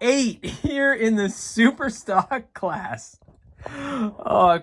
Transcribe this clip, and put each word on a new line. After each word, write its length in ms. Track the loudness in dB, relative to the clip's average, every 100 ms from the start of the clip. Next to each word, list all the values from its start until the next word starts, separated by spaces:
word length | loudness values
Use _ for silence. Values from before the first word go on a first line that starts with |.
eight 440 | 0 2 0 -2 -10
<laughs> 180 | -8
here 300 | -4 0 2
in 220 | 2 2 2
the 80 |
Superstock 1300 | 0 -4 -8 2 4 4 -2 -6 -2 0 0 -4 -6
class. 680 | -8 -6 -6 -6 -10 -12 -20 _ _ _ -18 -16
Oh, 920 | -12 -8 -4 -4 -6 -2 4 6 4